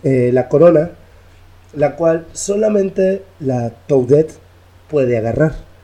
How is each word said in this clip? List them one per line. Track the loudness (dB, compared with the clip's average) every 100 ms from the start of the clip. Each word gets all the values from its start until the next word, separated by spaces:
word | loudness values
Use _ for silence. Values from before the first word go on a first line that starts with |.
eh, | -2 0 2
la | 0 0
corona, | 4 4 4 0 -6 -20 -20 -20 -20 -20 -20 -16 -4
la | -4 -2
cual | -2 -2 -4
solamente | -10 -6 -2 0 0 -2 -2 -2 -2 -8 -10
la | -6 -4 -6 -10 -2
Toadette | 0 2 2 2 -6 -20 _ _ _ -6
puede | -2 0 -2
agarrar, | -2 -2 -2 -4 -14 -20